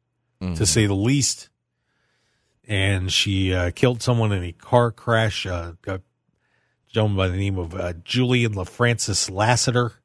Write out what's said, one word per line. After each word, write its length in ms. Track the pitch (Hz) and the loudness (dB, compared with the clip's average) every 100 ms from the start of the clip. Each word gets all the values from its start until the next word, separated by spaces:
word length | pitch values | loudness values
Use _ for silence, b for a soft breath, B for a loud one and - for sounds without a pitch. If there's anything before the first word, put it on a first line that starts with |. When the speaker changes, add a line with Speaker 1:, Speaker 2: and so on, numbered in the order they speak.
| _ _ _ _ | _ _ _ _
Speaker 1:
Mm-hmm. 140 | 92 82 | -8 -2
Speaker 2:
to 100 | 101 | 0
say 200 | 117 104 | 2 2
the 80 | 98 | 2
least. 540 | 110 143 127 - - _ _ _ _ _ _ _ _ _ _ _ - | 2 2 0 -4 -12 _ _ _ _ _ _ _ _ _ _ _ -6
And 460 | 101 101 95 92 | -2 0 0 0
she, 420 | - 104 95 92 | -2 0 0 0
uh, 180 | 90 87 | 0 -2
killed 300 | - 127 120 | 2 0 2
someone 300 | - 117 110 | 0 0 0
in 100 | 98 | -2
a 100 | 87 | -4
car 380 | - - 123 120 | -12 2 4 4
crash, 540 | - - 113 110 - 92 | -2 0 2 2 -2 -6
uh, 280 | 87 85 85 - | -6 -8 -12 -10
a 120 | 95 - _ _ _ _ _ _ _ _ | -10 -12 _ _ _ _ _ _ _ _
gentleman 280 | 113 107 98 | 0 0 2
by 100 | 95 | 0
the 100 | 90 | 0
name 200 | 98 95 | -2 -2
of, 160 | 85 85 | -6 -6
uh, 180 | 90 87 | -6 -8
Julian 500 | - 123 123 123 117 | -4 0 2 2 2
LaFrancis 760 | 101 90 - 120 117 - 95 - | -2 -8 0 0 2 -2 -2 -4
Lassiter. 640 | 95 107 123 - 120 120 - | 0 2 4 2 0 -2 -6